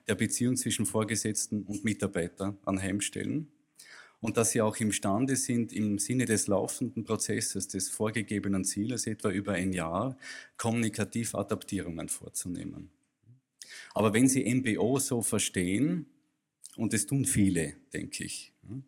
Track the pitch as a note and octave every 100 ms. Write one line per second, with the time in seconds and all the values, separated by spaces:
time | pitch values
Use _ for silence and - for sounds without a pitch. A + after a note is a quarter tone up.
0 | - G#2 A2 - B2 B2+ A#2+ - G#2+ A2
1 | A2 A2 A2 G#2+ - G#2+ G2 G2+ A2+ G#2
2 | G2 F#2 E2+ - F#2+ G#2 - F#2+ F#2+ G2+
3 | - G2 G2 D3 D#3 _ _ _ - -
4 | - _ A2+ G#2 A2 A#2+ A2 G#2 A2 G2
5 | G#2 G2+ C3 C3 - A#2+ A2 - G#2+ G2+
6 | - B2+ A#2 G#2+ - F#2+ - - A#2+ -
7 | G#2 G#2+ - G#2 - G2 F#2+ G2 - -
8 | A2 A2 G#2 G#2 G2 G2 F#2 - A2 A#2+
9 | - G#2+ - F#2+ G2+ F#2 F#2+ F2+ E2 E2+
10 | B2+ C3 - - - - A#2 A#2 A2+ A2
11 | G2+ A#2 A2+ - G2+ G2+ - F#2+ E2+ E2
12 | D#2 - - - F2+ F2 E2+ E2 E2 _
13 | _ _ _ - _ _ - - - -
14 | G#2+ G#2+ C3 C3 - B2+ B2 G2+ G#2 C3
15 | - A#2+ A2 G#2+ - G2 F2+ G2 D3 F3
16 | - _ _ _ _ _ - - A2 G#2+
17 | - C#3 C3 - G2 E2+ D2+ - _ E2
18 | E2 - E2 - - _ - B2